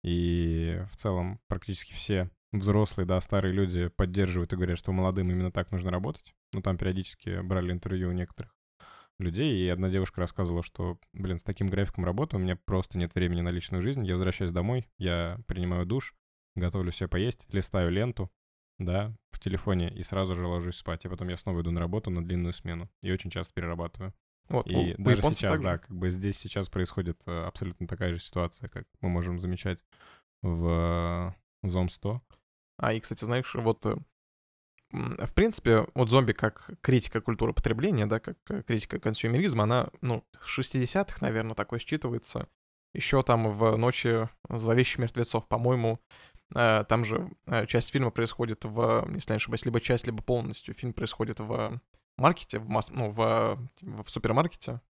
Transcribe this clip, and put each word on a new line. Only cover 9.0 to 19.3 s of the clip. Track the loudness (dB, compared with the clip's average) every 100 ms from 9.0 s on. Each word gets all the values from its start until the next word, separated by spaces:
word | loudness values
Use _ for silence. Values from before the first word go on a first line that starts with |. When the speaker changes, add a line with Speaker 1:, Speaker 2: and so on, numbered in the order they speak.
| -20 _
Speaker 1:
людей, | -4 0 0 2
и | 2
одна | 2 2
девушка | 2 0 -2
рассказывала, | -4 0 0 0
что, | -4 -4 -6 -6 _
блин, | -6 -4 -2
с |
таким | -4 -2 0
графиком | 2 0 2
работы | 0 2 0 0
у |
меня | 0 -2
просто | 0 0 0 -2
нет | 0
времени | 2 2 2
на | 0
личную | -2 -2 -2
жизнь. | 0 0
Я | 0
возвращаюсь | 2 2 0 0
домой, | 0 0 -2 -4 _
я | -2 0 -2 -6 -6
принимаю | -2 0 0 0
душ, | -2 -4 _ _ _ _
готовлю | -2 -2 0 -2
себе | -2 -2
поесть, | 0 0 -2 -4
листаю | -2 0 0 2
ленту, | 2 0 -2 -8 _ _ _ _ _
да, | 0 0 -2 -8 _